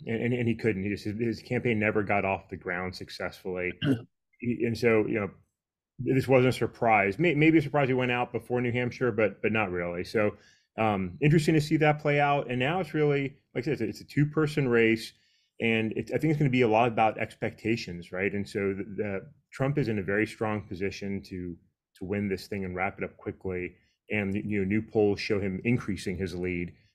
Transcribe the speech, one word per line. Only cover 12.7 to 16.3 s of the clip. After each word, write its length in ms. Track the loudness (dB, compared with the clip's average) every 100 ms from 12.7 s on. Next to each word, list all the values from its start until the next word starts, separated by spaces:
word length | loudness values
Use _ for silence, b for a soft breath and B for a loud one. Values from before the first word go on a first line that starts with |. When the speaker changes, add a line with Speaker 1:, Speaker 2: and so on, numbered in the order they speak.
| 0
Speaker 1:
it's 160 | -2 0
really, 400 | 2 2 -2 -8 _
like 100 | -6
I 20 | -4
said, 80 |
it's 80 | -2
a, 60 | -4
it's 120 | -6
a 40 | -4
two-person 640 | 0 2 2 0 0 2
race, 460 | 6 6 4 0 -16 _ _ _ -4
and 320 | 0 2 0
it, 180 | -4 -4
I 60 | -2
think 140 | 0